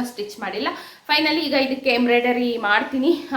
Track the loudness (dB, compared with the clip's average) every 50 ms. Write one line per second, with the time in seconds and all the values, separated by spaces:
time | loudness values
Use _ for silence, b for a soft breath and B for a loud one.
0 | -4 -4 -6 -8 -10 -10 -10 -10 -8 -8 -6 -4 -4 -4 -4 B B B B B
1 | B 0 0 2 2 2 0 0 0 0 0 0 0 0 -2 -2 0 0 2 2
2 | 4 4 4 4 4 2 2 2 0 0 -2 -2 0 2 2 0 0 -2 -2 0
3 | 2 2 2 0 -2 -4 -2